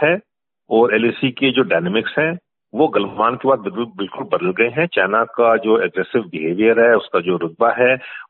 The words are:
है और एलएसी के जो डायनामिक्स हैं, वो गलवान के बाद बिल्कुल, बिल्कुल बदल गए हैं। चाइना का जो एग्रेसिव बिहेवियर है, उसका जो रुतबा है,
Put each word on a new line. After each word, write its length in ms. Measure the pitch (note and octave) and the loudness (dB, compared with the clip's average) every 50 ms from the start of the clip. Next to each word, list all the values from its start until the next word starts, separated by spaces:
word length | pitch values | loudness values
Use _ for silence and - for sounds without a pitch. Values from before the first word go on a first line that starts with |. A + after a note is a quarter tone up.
| D3+ | 0
है 160 | D3+ F3 G3+ - _ _ _ _ _ _ _ _ - | 0 0 -2 -4 _ _ _ _ _ _ _ _ 0
और 260 | - A2+ A#2 A#2+ G#2 | 2 4 4 4 4
एलएसी 360 | A2 A2+ A#2 G#2 - - C3+ | 2 0 0 0 -2 -4 -4
के 200 | B2 - C3+ C3+ | -2 -2 -2 0
जो 100 | B2+ C3 | 2 0
डायनामिक्स 540 | B2 F#2+ F2+ E2+ - F2+ F#2+ A2+ - - - - | 0 0 0 0 0 0 -2 -2 -4 -2 -2 -2
हैं, 200 | D3+ D#3+ E3+ F3 - _ _ _ _ _ - | -2 -2 -4 -6 -12 _ _ _ _ _ -2
वो 120 | A2+ D3+ D3+ | 0 0 0
गलवान 480 | - G#2 G2+ - G#2+ G2 A2 A#2 B2+ | 0 -2 -4 -2 -2 0 0 0 0
के 140 | B2 - C#3 | 0 0 0
बाद 100 | C3+ A#2+ | 0 0
बिल्कुल, 260 | G#2 G2 F#2 G#2 A#2+ | -2 -6 -6 -6 -8
बिल्कुल 380 | A#2 F#2+ F#2 G2+ F#2 - - - | -8 -6 -8 -8 -8 -8 -10 -6
बदल 400 | - - F2 F2 F2+ F#2 - A2+ | -4 -4 -2 -2 -2 0 0 0
गए 180 | A#2+ A#2+ C3+ | 0 0 -2
हैं। 60 | E3 F3 | -4 -2
चाइना 360 | - - F#2+ F#2+ G2+ A2 A2+ | 0 0 0 2 2 0 0
का 340 | - - - A#2+ A#2 A2+ A2 | -2 0 2 2 4 4 2
जो 240 | F#2 A2 A2 A2+ | 2 2 2 2
एग्रेसिव 400 | F#2 F2 - F#2+ F#2 - - B2 | 2 -2 -4 -6 -6 -4 -2 -4
बिहेवियर 580 | G#2+ F2 E2 D#2+ D#2 D#2+ F2 F#2+ G#2+ A2+ A2+ A#2 | -4 -4 -6 -6 -4 -4 -2 2 2 2 4 4
है, 160 | A#2 A#2+ A#2 | 4 4 4
उसका 240 | G#2+ - - - F#2 | 4 2 0 -4 -2
जो 180 | F2 F2+ F2+ F2 | -2 0 -2 -2
रुतबा 380 | E2+ E2 E2 - A#2 A#2 - A#2 | -4 -6 -2 0 0 0 2 2
है, 180 | B2 B2 C3 B2+ - - - - - - | 2 2 2 0 -4 -10 -18 -18 -16 -14